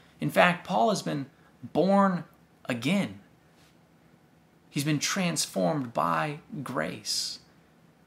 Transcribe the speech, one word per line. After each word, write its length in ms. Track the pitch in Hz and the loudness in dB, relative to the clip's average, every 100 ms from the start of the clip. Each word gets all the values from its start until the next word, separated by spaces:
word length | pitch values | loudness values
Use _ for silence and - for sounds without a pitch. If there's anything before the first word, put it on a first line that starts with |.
| - - | -20 -6
In 80 | 147 | -2
fact, 380 | 190 180 175 - | 4 4 4 -2
Paul 240 | 196 226 | 2 2
has 100 | 190 | 2
been 260 | 165 147 135 _ - _ | -2 -6 -8 _ -20 _
born 600 | 120 147 185 196 196 175 156 _ _ _ - | -4 0 4 6 4 2 -6 _ _ _ -6
again. 540 | 120 120 202 123 98 - _ _ _ - _ _ _ _ _ _ _ _ _ _ | -4 0 0 0 -4 -20 _ _ _ -20 _ _ _ _ _ _ _ _ _ _
He's 160 | 151 | -4
been 140 | 143 147 | 0 0
transformed 960 | - 202 175 151 - 196 180 156 120 | 0 0 -2 -2 -4 0 0 0 -2
by 460 | 131 165 160 156 151 - 156 | 0 0 0 -2 -6 -12 -10
grace. 760 | 120 135 160 117 - - - - - _ _ _ _ _ | -6 -4 -4 -6 -6 -4 -4 -10 -18 _ _ _ _ _